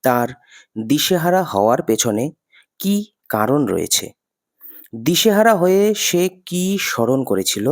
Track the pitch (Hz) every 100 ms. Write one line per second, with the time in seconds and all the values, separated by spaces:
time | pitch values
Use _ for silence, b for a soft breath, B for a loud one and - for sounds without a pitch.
0 | 131 120 120 131 b b b 110 110 147
1 | - 185 170 185 170 98 107 123 - 110
2 | 120 104 143 - _ b b _ 196 202
3 | 208 _ _ 107 110 143 123 87 85 -
4 | - _ _ _ _ _ B B B 113
5 | 120 175 220 202 220 202 180 190 208 208
6 | - 175 180 - - 180 185 196 - -
7 | 113 135 123 95 95 101 110